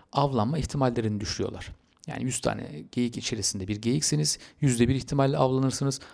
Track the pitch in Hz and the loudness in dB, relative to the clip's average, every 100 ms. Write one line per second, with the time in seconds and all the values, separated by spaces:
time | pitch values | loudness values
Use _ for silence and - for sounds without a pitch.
0 | _ - 143 127 107 160 - 143 131 120 | _ 0 2 2 0 0 -2 0 2 2
1 | 110 104 101 - 101 98 - - _ _ | -2 -2 -4 -4 -4 -6 -12 -16 _ _
2 | - - 123 123 123 104 - 151 - - | -10 -6 -4 -2 -2 -2 -6 -12 -8 -2
3 | 120 120 - 110 101 101 98 104 110 139 | -2 -2 -6 -4 -2 -4 -4 -2 0 2
4 | 147 151 151 - - - 143 120 120 135 | 2 0 0 -2 -6 0 2 4 4 2
5 | - 143 135 139 131 131 135 127 139 135 | 0 2 2 4 4 4 2 0 -2 -2
6 | - | -8